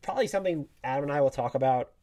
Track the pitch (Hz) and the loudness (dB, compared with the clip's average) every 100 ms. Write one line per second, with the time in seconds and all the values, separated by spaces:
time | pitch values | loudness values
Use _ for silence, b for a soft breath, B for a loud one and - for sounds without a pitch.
0 | - 196 233 196 190 165 143 _ 127 135 | -6 -2 -2 0 -2 -2 -6 _ -4 -4
1 | 143 143 135 - 120 131 131 127 120 _ | -2 2 2 2 -4 0 2 2 -2 _